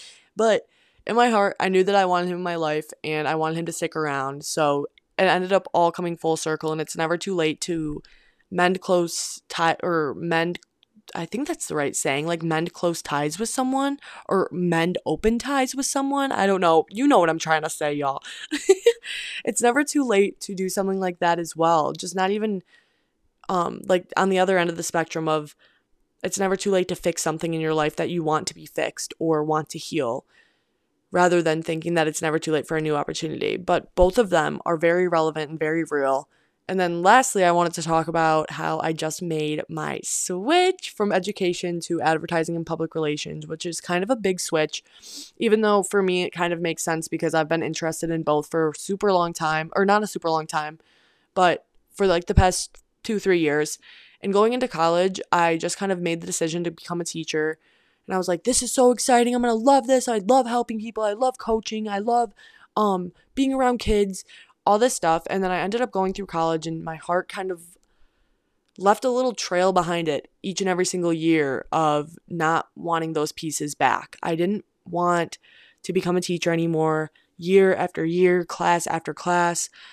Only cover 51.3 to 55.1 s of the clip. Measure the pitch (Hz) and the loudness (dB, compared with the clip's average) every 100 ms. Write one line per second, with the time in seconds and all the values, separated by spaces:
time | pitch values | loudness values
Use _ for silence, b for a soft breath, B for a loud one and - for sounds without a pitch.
51.3 | - 180 147 _ _ _ - 196 175 - | 2 2 2 _ _ _ -2 2 2 2
52.3 | 196 185 180 - - _ _ - 208 196 | 4 4 2 -6 -14 _ _ -4 -2 2
53.3 | 180 151 147 151 - B B B B 202 | 2 4 2 0 -6 B B B B 0
54.3 | 196 220 247 254 160 165 170 190 | 4 4 2 -2 2 2 4 2